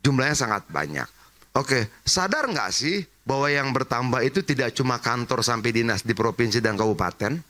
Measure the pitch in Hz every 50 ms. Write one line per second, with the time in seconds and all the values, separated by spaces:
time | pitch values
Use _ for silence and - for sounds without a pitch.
0 | - 143 139 127 131 143 151 139 131 113 107 98 - - 82 76 73 73 76 69
1 | 60 - - - - - _ _ - _ _ 127 135 - 135 127 110 107 - -
2 | _ - - 185 180 196 208 311 302 254 175 143 107 90 92 - 123 156 185 208
3 | 175 - _ _ _ - 135 139 139 143 143 143 139 139 123 131 127 - 127 120
4 | 127 123 120 127 120 131 127 190 190 - 143 123 131 120 - - 135 127 123 117
5 | - 117 117 120 120 - 131 120 110 123 120 113 107 120 113 117 117 117 110 98
6 | - 113 113 101 110 113 - - 120 113 101 120 110 113 107 98 110 110 104 82
7 | 95 87 - - 110 104 139 170 160 _